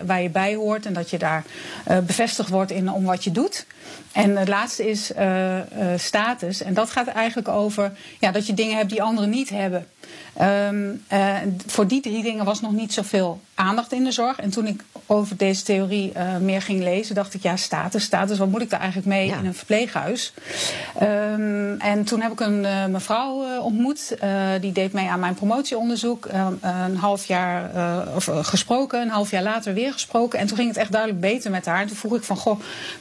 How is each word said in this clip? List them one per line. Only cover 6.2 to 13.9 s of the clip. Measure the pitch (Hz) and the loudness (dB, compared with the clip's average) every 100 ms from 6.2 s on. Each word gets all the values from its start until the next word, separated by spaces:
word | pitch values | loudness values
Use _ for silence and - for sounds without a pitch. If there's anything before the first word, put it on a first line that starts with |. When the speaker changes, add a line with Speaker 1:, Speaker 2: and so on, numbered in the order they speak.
| 226 247 175 190 | 0 0 -4 -4
Speaker 1:
En | 190 | 0
dat | 190 226 | 2 2
gaat | - 240 | 0 0
eigenlijk | 214 226 233 226 | 0 0 0 0
over, | 208 214 214 202 196 - - | 2 2 0 -2 -4 -16 0
ja, | 196 | 2
dat | 196 214 | 2 0
je | |
dingen | 202 220 220 | 0 2 2
hebt | 208 | 0
die | 214 | 0
anderen | 214 226 202 | 0 2 2
niet | 240 269 | 0 -2
hebben. | 202 196 180 175 _ - - - | -2 -2 -2 -6 _ -20 -18 -10
Ehm, | - 190 202 202 208 202 202 - | 2 4 4 2 0 -2 -6 -2
eh, | 196 196 196 202 185 - | 2 2 2 -2 -4 -2
voor | - 196 | 2 2
die | 269 | 2
drie | 247 220 | 0 -2
dingen | 226 214 196 | -2 0 0
was | 208 | 0
nog | 220 | 0
niet | 208 214 | 0 0
zoveel | - 196 196 180 165 - - | -4 0 2 2 -2 -8 -2
aandacht | 190 220 233 | 2 2 0